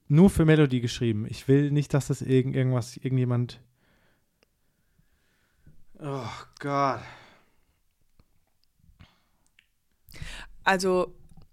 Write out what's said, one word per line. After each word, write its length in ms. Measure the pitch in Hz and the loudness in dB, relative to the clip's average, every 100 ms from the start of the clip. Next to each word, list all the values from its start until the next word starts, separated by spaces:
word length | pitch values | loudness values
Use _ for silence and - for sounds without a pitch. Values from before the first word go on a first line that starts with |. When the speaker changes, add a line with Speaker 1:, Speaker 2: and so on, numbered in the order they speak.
| - | 2
Speaker 1:
nur 220 | 147 190 | 6 6
für 160 | - 156 | 6 4
Melodie 340 | 156 143 127 | 6 4 2
geschrieben. 460 | 117 - 120 104 120 | -4 -2 -2 -2 -6
Ich 180 | 120 - | -6 2
will 240 | 139 143 | 2 2
nicht, 220 | 147 135 | -2 0
dass 140 | 143 - | -2 -2
das 160 | 131 | -6
irgend-, 320 | 131 131 131 | 0 0 0
irgendwas, 420 | 135 127 123 120 - | -2 -2 -2 -6 -10
irgendjemand 640 | 131 131 123 120 120 - _ _ _ _ _ _ _ _ _ _ _ _ _ _ _ _ _ _ _ _ _ - - - | -4 -2 0 -2 -4 -10 _ _ _ _ _ _ _ _ _ _ _ _ _ _ _ _ _ _ _ _ _ -20 -20 -16
Oh 300 | 147 135 120 - - - | -12 -10 -10 -14 -20 -12
Gott. 400 | 143 139 139 120 - - - _ _ _ _ _ _ _ _ _ _ _ _ _ _ _ _ - - _ _ _ _ _ _ _ _ _ - - - - - - | -6 -2 -2 -4 -10 -20 -20 _ _ _ _ _ _ _ _ _ _ _ _ _ _ _ _ -20 -20 _ _ _ _ _ _ _ _ _ -20 -16 -16 -16 -18 -6
Speaker 2:
Also, 500 | 185 190 190 185 - - - - - | -2 0 0 -2 -4 -10 -20 -20 -20